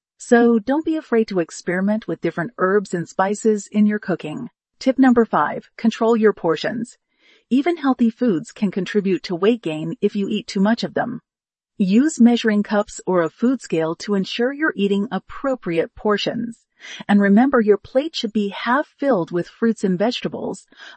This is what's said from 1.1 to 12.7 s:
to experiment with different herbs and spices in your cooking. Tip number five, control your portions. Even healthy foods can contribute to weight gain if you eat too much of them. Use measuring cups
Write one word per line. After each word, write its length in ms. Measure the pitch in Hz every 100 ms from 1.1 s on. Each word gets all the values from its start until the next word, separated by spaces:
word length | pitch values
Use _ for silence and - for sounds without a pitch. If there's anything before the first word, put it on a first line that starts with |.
| 226 220
to 100 | 190
experiment 680 | 160 - - 180 196 220 -
with 140 | 165
different 300 | 170 - 170 -
herbs 380 | 185 208 196 175
and 120 | 160
spices 600 | - 190 208 220 208 -
in 140 | 208 208
your 140 | 214
cooking. 500 | - 170 151 156 233 _ _ -
Tip 200 | 262 262
number 260 | 262 240 226
five, 440 | 175 151 - - -
control 380 | 226 - 226 233
your 180 | 214
portions. 640 | 196 170 160 - - 233 - _ _ _ _ -
Even 280 | 254 349 339
healthy 320 | 277 254 226
foods 420 | - 247 160 -
can 200 | - 196
contribute 520 | 190 180 214 190 175
to 100 | -
weight 280 | 170 196 240
gain 340 | 165 156 160 -
if 160 | 208 208
you 100 | 196
eat 200 | 214 -
too 120 | 196
much 240 | 196 233
of 100 | 196
them. 280 | - - - - _ _ _ _ -
Use 420 | 185 208 302 -
measuring 420 | 233 240 226 214
cups 380 | 202